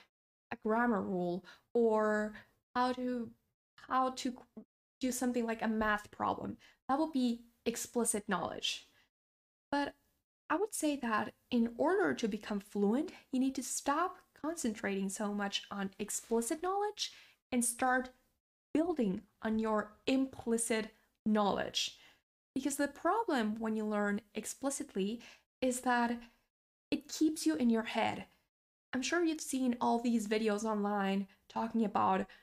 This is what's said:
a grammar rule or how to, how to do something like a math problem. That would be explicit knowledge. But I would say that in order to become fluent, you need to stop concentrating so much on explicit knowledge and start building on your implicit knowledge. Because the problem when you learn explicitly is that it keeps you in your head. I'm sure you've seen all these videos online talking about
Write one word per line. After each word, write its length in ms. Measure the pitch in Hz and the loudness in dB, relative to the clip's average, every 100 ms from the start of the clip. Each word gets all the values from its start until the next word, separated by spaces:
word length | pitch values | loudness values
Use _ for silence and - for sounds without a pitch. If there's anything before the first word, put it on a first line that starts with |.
| - _ _ _ - | -20 _ _ _ -12
a 60 | - 214 | -6 0
grammar 360 | 226 240 196 | 2 4 2
rule 420 | 202 180 175 180 - - _ | 0 -2 0 -2 -6 -20 _
or 600 | 240 226 214 214 214 214 214 - _ _ 247 | 2 4 4 4 2 -2 -8 -20 _ _ 0
how 180 | 254 | 0
to, 360 | 254 254 247 233 - _ _ _ - - | 0 -2 -4 -6 -12 _ _ _ -18 -2
how 220 | 262 262 | 0 2
to 220 | 254 254 - - 220 - _ _ - | 0 -6 -6 -14 -20 -20 _ _ -4
do 120 | 254 | -2
something 340 | 247 247 240 226 | 0 0 0 -2
like 160 | 226 | 0
a 60 | 220 | 0
math 420 | 220 214 208 - | 2 2 0 -4
problem. 460 | - 202 - 196 - - _ - | -4 -2 -2 -6 -10 -16 _ -2
That 120 | 277 | 0
would 120 | 311 | 2
be 300 | 262 247 233 - _ 233 | 2 2 0 -8 _ -4
explicit 580 | 233 - 240 220 208 - | -4 -2 0 0 0 -2
knowledge. 600 | 175 156 - - - - _ _ _ _ _ _ _ - | -2 -2 -4 -4 -4 -10 _ _ _ _ _ _ _ -4
But 220 | 285 285 - _ _ _ _ - | -2 -2 -6 _ _ _ _ -4
I 60 | 320 | 0
would 180 | 427 | 0
say 220 | - 302 285 | 0 0 0
that 360 | 233 214 214 - - | 0 0 -2 -10 -2
in 220 | 240 233 - | 2 2 2
order 360 | 285 392 320 | 2 4 2
to 140 | 240 220 | 2 -2
become 320 | 208 - 202 | -2 -4 -6
fluent, 520 | - 202 202 254 359 - _ | -4 0 2 2 -2 -8 _
you 80 | 254 | 0
need 160 | 269 269 | 0 -2
to 80 | |
stop 540 | - - 285 302 370 - _ _ | -6 -4 -2 0 -2 -4 _ _
concentrating 680 | 302 339 233 208 202 196 196 | -6 -2 -4 -2 -4 -2 -4
so 240 | 190 208 | -4 -4
much 300 | 208 202 - - | -4 -4 -6 -6
on 200 | 202 196 - | -8 -6 -6
explicit 640 | 214 - - 233 233 320 | -8 -6 -2 0 0 -2
knowledge 480 | 359 403 415 415 - - - _ - | -2 0 -2 -4 -8 -10 -20 _ -4
and 120 | 247 | 0
start 460 | 233 - 254 254 254 - _ _ _ _ _ | 0 2 2 2 0 -10 _ _ _ _ _
building 480 | 294 339 302 208 202 - - | 2 2 2 0 0 -6 -8
on 180 | 220 220 | -2 0
your 340 | 220 214 214 - - | 2 0 -2 -6 0
implicit 840 | 262 269 - 233 226 - 220 214 - _ _ 214 | 2 0 -2 0 0 2 -2 -4 -10 _ _ 2
knowledge. 720 | 214 202 - - - - - - _ _ _ _ 269 | 4 4 2 -2 -4 -4 -8 -20 _ _ _ _ -4
Because 200 | 285 285 | -2 0
the 120 | 285 | -2
problem 680 | - 339 427 453 262 214 220 | 0 0 0 2 0 0 -2
when 160 | 220 220 | -2 -2
you 100 | 214 | 0
learn 360 | 208 208 202 - 220 | 0 0 -2 -4 -8
explicitly 840 | - - 277 277 302 202 202 233 - - _ - | -8 -4 -4 -4 -4 -2 -2 -4 -12 -20 _ -2
is 200 | 254 247 | 0 0
that 360 | 247 240 233 240 - _ _ _ _ _ - | 2 2 2 -2 -10 _ _ _ _ _ -6
it 180 | 302 - | -6 -4
keeps 380 | - 311 311 320 | 0 2 2 0
you 100 | 311 | 2
in 140 | 240 | 4
your 140 | 226 | 4
head. 420 | 220 226 214 185 - _ _ _ _ _ _ | 2 0 0 -2 -10 _ _ _ _ _ _
I'm 100 | 254 | -4
sure 220 | 262 349 | 0 2
you've 160 | 330 311 | 2 -2
seen 380 | - 262 254 240 | -4 0 0 0
all 200 | 240 233 | 0 2
these 280 | 240 233 208 | 2 2 2
videos 380 | 220 214 202 220 | 0 2 0 0
online 600 | 214 202 208 196 196 196 _ - | 0 0 0 0 0 -2 _ -8
talking 380 | 220 226 226 208 | -4 -2 0 2
about 400 | 214 208 190 202 - | 2 4 2 0 -10